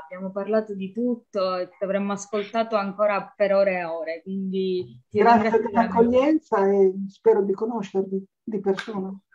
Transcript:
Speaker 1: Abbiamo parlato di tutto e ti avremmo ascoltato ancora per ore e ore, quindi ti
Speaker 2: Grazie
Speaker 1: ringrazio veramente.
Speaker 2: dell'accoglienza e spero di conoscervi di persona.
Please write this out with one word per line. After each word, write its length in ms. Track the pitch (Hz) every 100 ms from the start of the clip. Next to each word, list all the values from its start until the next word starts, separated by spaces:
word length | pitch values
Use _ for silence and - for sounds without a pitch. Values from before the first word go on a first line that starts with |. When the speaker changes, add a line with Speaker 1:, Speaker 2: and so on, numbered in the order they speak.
Speaker 1:
Abbiamo 280 | - 185 190
parlato 420 | 196 196 220 214
di 200 | 196 190
tutto 640 | 202 247 233 _ 202 190 180
e 100 | 180
ti 160 | -
avremmo 300 | 190 196 202
ascoltato 640 | 196 - 214 202 226 220 214
ancora 560 | 196 190 208 196 - -
per 180 | 196
ore 260 | 196 196 180
e 40 |
ore, 380 | 170 165 160 165
quindi 760 | - 196 190 190 190 180 180 - _
ti 100 | 208
Speaker 2:
Grazie 140 | 226
Speaker 1:
ringrazio 360 | 233 220 226 233
veramente. 0 |
Speaker 2:
dell'accoglienza 1000 | 220 233 233 233 254 285 311 - 208 196
e 220 | 196 190 190 196
spero 340 | - 226 208
di 100 | 196
conoscervi 720 | 190 220 240 196 190 190 190 196 _
di 180 | - 208
persona. 520 | 196 190 - 208 190 196 _